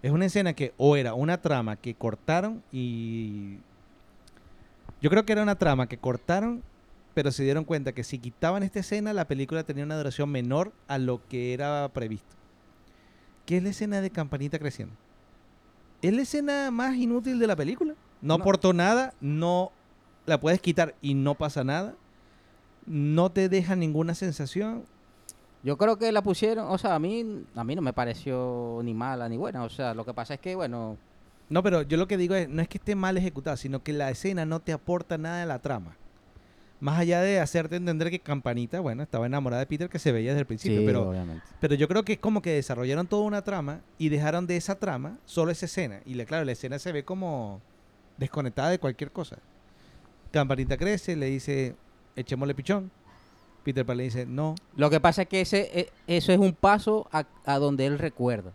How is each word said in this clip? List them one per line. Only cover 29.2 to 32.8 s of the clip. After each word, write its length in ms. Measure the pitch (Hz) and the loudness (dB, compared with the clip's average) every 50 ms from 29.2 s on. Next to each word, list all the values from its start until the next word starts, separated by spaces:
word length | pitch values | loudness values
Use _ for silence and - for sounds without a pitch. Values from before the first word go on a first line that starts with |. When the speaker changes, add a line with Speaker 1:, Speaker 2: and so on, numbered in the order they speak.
| 120 113 | -4 -6
Speaker 2:
ni 80 | 113 | -4
buena. 280 | 117 170 240 196 127 120 | -4 -6 -6 -6 -6 -8
O 40 | 113 | -8
sea, 260 | - - 135 123 113 | -6 -6 -4 -4 -4
lo 100 | 113 110 | -6 -8
que 100 | 120 117 | -8 -8
pasa 200 | 120 113 - 143 | -8 -8 -8 -10
es 60 | 135 | -10
que, 140 | - 185 185 | -8 -8 -6
bueno, 420 | 185 175 131 120 120 113 110 107 - - _ _ - - - _ _ - _ | -4 -4 -4 -4 -6 -6 -8 -8 -10 -16 _ _ -20 -20 -20 _ _ -10 _
Speaker 1:
No, 140 | 147 170 180 | 2 4 4
pero 200 | 208 180 165 147 | 4 4 2 2
yo 140 | 139 151 | 2 2
lo 120 | 160 185 180 | 2 2 2
que 80 | 208 | 2
digo 180 | 185 180 175 190 | 0 2 2 2
es, 140 | 190 175 135 | 0 0 0
no 120 | 139 160 | 0 -2
es 60 | 165 - | -2 -2
que 100 | - | -4
esté 180 | - | -8